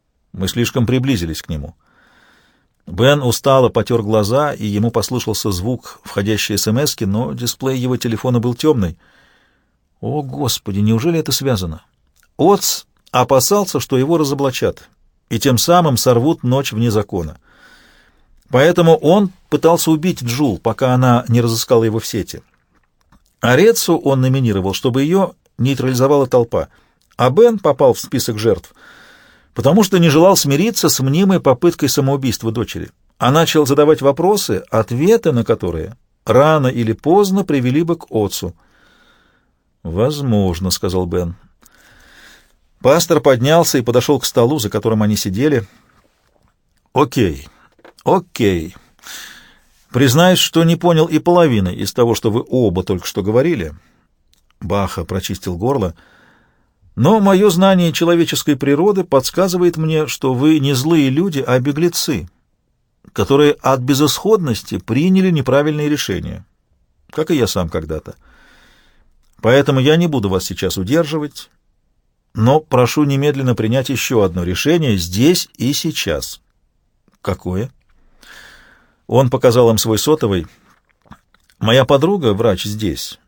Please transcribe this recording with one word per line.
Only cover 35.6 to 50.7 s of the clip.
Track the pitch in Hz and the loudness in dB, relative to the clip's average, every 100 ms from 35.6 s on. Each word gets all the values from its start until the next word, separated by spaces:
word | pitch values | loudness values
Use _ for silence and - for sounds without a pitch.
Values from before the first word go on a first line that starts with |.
| 92 80 80 - _ _ - | -4 -6 -10 -14 _ _ 0
рано | 117 151 156 127 | 2 4 2 0
или | 117 113 | -2 -4
поздно | 110 147 190 202 190 | -2 0 2 2 0
привели | - 143 123 139 | -2 -2 0 0
бы | 170 165 | -2 -4
к | - | -4
Отцу. | 110 98 - 90 - _ _ _ _ _ _ _ _ _ _ _ _ | -4 -2 -4 -10 -12 _ _ _ _ _ _ _ _ _ _ _ _
"Возможно", — | - 85 123 147 135 107 95 82 92 | -8 -2 -2 -2 -2 0 0 -2 -4
сказал | - 95 92 90 | -4 -4 -4 -4
Бен. | 87 87 87 _ _ _ _ _ _ _ - - - _ _ _ _ | -4 -6 -8 _ _ _ _ _ _ _ -20 -20 -20 _ _ _ _
Пастор | 127 156 160 151 | 2 2 2 2
поднялся | 147 127 131 165 165 139 | 4 2 4 2 2 0
и | |
подошел | 120 120 - 135 | 0 0 2 0
к | |
столу, | - - 120 151 | 0 0 0 0
за | 104 | -4
которым | 107 110 107 | -2 -2 0
они | 107 104 | 0 0
сидели. | 104 95 147 135 98 _ _ _ _ _ _ _ _ _ _ _ _ | -4 -2 0 0 -4 _ _ _ _ _ _ _ _ _ _ _ _
"Окей, | 127 147 - 98 67 - _ _ _ - _ | -2 -2 0 -2 -2 -14 _ _ _ -20 _
окей. | - 185 - - 104 87 80 - _ _ - - - - - _ _ _ _ | -2 -2 -2 -2 0 0 -4 -14 _ _ -20 -18 -20 -20 -20 _ _ _ _
Признаюсь, | 123 135 135 180 180 | 0 2 4 4 4
что | - 165 | 2 2
не | 165 | 2